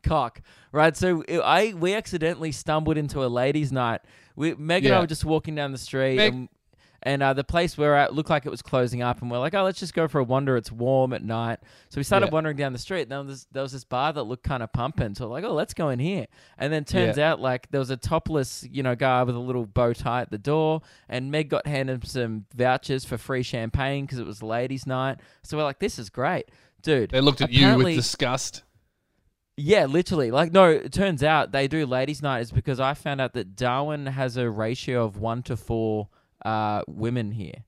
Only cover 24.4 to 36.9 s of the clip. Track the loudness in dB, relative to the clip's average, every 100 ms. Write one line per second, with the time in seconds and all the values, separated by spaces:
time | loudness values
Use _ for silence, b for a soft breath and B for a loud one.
24.4 | -4 -4 -2 -6 -4 -2 -2 -6 b b
25.4 | -8 -4 -4 -2 -6 -6 -12 -4 -2 -2
26.4 | -6 b b b 0 2 2 4 4 4
27.4 | 4 8 8 8 6 2 -2 -2 -2 0
28.4 | -4 -12 _ _ _ _ _ _ _ _
29.4 | _ -6 4 6 6 2 2 0 2 2
30.4 | 6 8 8 6 2 -2 0 2 4 4
31.4 | 2 0 0 0 0 0 -2 -2 -4 -2
32.4 | -2 -2 -2 -2 -2 -2 -6 -2 -2 -4
33.4 | -8 -4 -2 0 -2 -6 -6 -4 -4 0
34.4 | -2 -2 -4 -4 -2 0 0 -2 -4 -4
35.4 | -6 -8 -4 -2 0 -2 -6 _ _ _
36.4 | -4 -2 0 -2 -4